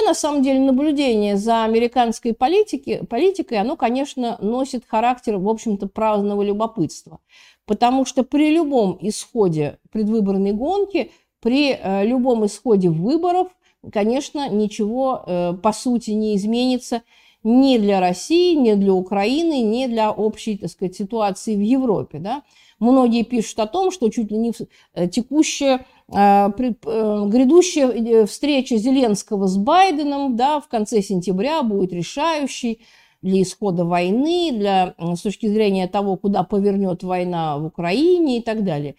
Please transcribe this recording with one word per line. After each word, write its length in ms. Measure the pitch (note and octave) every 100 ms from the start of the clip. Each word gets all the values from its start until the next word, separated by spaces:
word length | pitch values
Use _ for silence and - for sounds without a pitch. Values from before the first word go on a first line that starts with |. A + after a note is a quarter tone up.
| G#4+
на 80 |
самом 300 | D#4+ D4+ D4
деле, 160 | C4 C4
наблюдение 760 | C4+ B3+ D4+ C#4+ C#4 A3 G#3 G3+
за 300 | A3 A3+ A3
американской 680 | A3+ A#3+ C4 A#3 A3 A#3+
политики-, 720 | A3 B3+ F#4+ G#4+ C#4+ - G#3 -
политикой, 540 | A#3 F#4 F#4 - G#3+
оно, 160 | A3+ D#4+
конечно, 640 | A#3 B3+ C#4 - A#3 G#3
носит 440 | G3 B3 C4+ B3 -
характер, 500 | A3 A#3 B3 - G3+
в 120 | G3
общем-то, 380 | A3 A3+ G3+ A3
праздного 540 | - A3 G#3 G3+ G3+
любопытства. 760 | G#3 G3+ A3 A3 D#3 - - D#3+ _ - - _ -
Потому 400 | G#3+ A#3+ C4 C4
что 180 | -
при 260 | B3+ D4 D4+
любом 480 | D#4+ D4+ C4 G3 F3
исходе 760 | F#3+ - - A#3+ F#3+ D#3 D3 - _
предвыборной 640 | A3 G#3 A3+ G3 G3 G3
гонки, 580 | G3+ C#4 G4+ G4 E4+ D#4+ _ _ _
при, 320 | A3+ C4+ C#4+
э, 320 | - - G3 G#3+
любом 380 | B3+ B3+ A#3 G#3
исходе 440 | - B3+ G3+ F3+
выборов, 600 | D#3+ G3 E4 F4 F4+ F4+ - _ _ -
конечно, 580 | A3 G#3 C4 C#4 D4+ C#4
ничего, 760 | G3+ G#3 G#3 G#3 B3 C4+ C4 -
э, 260 | F3+ F3 F#3
по 120 | G#3+
сути 380 | G#3 B3+ A#3+ -
не 260 | G#3+ G#3+ G#3
изменится 680 | G#3 A#3 B3+ B3 - A#3 - _ _ _
ни 340 | A3 B3 C4+ A#3+
для 220 | G3+ G3
России, 560 | F3+ F3+ - E4+ F4+ D#4
ни 180 | A#3+
для 200 | G3+ G3
Украины, 680 | F#3 F#3 G3+ G#3 C#4 E4+ C#4+
ни 240 | A3 A#3 C4
для 240 | A3+ G#3+
общей, 460 | - G#3+ A3 - G3+
так 120 | F3
сказать, 260 | - F#3 F#3
ситуации 600 | G3 A#3 G#3 F#3 - G#3
в 60 |
Европе, 580 | G#3 C4+ C4 E3 B2+ D3
да. 240 | F#3+ C#4 - _ _ _
Многие 440 | A3+ C4 B3 A#3
пишут 360 | A3+ A#3+ G#3 -
о 80 | G#3+
том, 240 | F4+ F#4
что 180 | - A3
чуть 220 | A#3+ G#3
ли 60 | G#3+
не 140 | A#3
в-, 160 | A3 G#3 _ _
э, 140 | - F3
текущая, 760 | B3 A#3 D4 D#4 - C#4 B3+ - _ _
э, 400 | F#3+ G3+ G3+ G3+
пред-, 360 | G3+ B3+ G#3+ -
э, 380 | A3 G#3+ G#3 G3+
грядущая, 640 | A#3+ C4 E4+ F4+ D#4 C4
э, 360 | A3 A3+ A3+ G#3
встреча 520 | - D4 C#4 C4 A3+
Зеленского 680 | A#3 C4+ A#3+ G3 - G#3 G3
с 100 | F#3+
Байденом, 760 | G#3+ F4 F#4+ D4 D4 C#4 C#4 A3+
да, 240 | C4+ D4+
в 80 | -
конце 340 | A#3 G#3+ A3
сентября 640 | G3 F#3+ F3 F#3 B3 D#4+
будет 300 | A#3+ G3 F3+
решающей 880 | F3 E3+ C#4+ D#4+ D#4 C4+ - A#3+ A3+ _ _ _ _
для 200 | F#3 F#3+
исхода 440 | F#3 - G#3 F3 E3+
войны, 640 | F3 F3 A3 D4+ F4 E4
для, 440 | A#3 G3+ F#3+ F3+ -
м, 180 | E3 F3
с 60 |
точки 260 | G#3+ - A3
зрения 400 | G#3+ G#3 F#3+ F3+
того, 300 | G3+ G3 F#3
куда 260 | G#3 G3
повернет 600 | F3 G#3 G3+ G3 F#3+ F3
война 540 | F#3 F3+ F3+ E3+ D#3+ C#3+
в 80 | D#3
Украине 720 | - F3 G#3 E4 F4+ D#4 A#3+
и 40 |
так 220 | A3+ A3
далее. 320 | F#3+ D3 D3